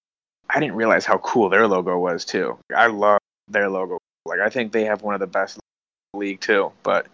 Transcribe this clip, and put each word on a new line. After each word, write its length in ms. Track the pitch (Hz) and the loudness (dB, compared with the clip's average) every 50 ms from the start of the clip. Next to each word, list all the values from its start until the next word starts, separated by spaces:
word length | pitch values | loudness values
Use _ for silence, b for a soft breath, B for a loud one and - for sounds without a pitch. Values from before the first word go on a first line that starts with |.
| _ _ _ _ _ _ _ _ _ - | _ _ _ _ _ _ _ _ _ -4
I 120 | - 139 | -2 -2
didn't 160 | 151 139 90 | -2 -2 -2
realize 280 | 107 113 110 87 85 98 | 0 2 2 2 2 2
how 140 | - 95 95 | 0 0 0
cool 300 | - - - 120 110 92 | 0 0 2 2 2 4
their 180 | 90 101 113 | 4 4 4
logo 320 | 110 98 92 90 90 90 90 | 4 2 0 0 0 -2 -2
was, 260 | 90 90 85 82 - | 0 -2 -2 -4 -6
too. 320 | - - 101 90 62 60 - _ - - | -6 -4 -4 -2 -4 -6 -10 _ -4 0
I 120 | - 113 | 2 2
love 320 | 117 110 101 104 104 104 101 _ _ _ _ _ - | 2 2 2 2 2 2 2 _ _ _ _ _ -6
their 200 | 101 107 101 98 | -2 -2 0 0
logo. 300 | 95 92 92 90 90 85 _ _ _ _ - | -2 -4 -4 -6 -8 -10 _ _ _ _ -10
Like, 140 | 82 85 92 | -8 -4 -2
I 80 | 101 107 | -2 -2
think 240 | - 131 117 107 101 | -2 -2 -4 -2 -2
they 120 | 117 107 | -2 0
have 180 | 107 107 101 104 | 0 -2 -4 -4
one 120 | 104 101 | -4 -4
of 60 | 98 | -4
the 60 | 98 | -4
best 300 | 90 90 98 95 - - | -4 -2 -4 -4 -4 -8
in 40 | 107 - _ _ _ _ _ _ _ _ _ - | -16 -20 _ _ _ _ _ _ _ _ _ -8
the 40 | 101 | -6
league, 200 | 101 101 98 95 | -6 -6 -6 -6
too. 320 | - - 107 101 95 76 - _ - | 0 0 2 2 2 -2 -4 _ -2
But 260 | 98 95 90 - - | 0 0 0 -2 -4